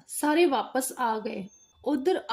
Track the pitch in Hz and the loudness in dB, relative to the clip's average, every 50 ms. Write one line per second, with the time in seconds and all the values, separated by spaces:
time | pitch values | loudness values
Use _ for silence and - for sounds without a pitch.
0 | - - - - - 294 302 339 349 311 269 226 202 - - 254 262 - - - | -14 -14 -8 -2 0 2 4 6 4 4 4 2 0 -2 -2 -2 -2 -2 -4 -2
1 | 254 226 220 220 202 220 220 214 190 196 _ _ _ _ _ _ - 247 294 277 | 0 0 0 -2 -4 -6 -8 -8 -10 -12 _ _ _ _ _ _ -4 -2 -2 0
2 | 262 359 370 - - - | 2 2 0 0 0 -2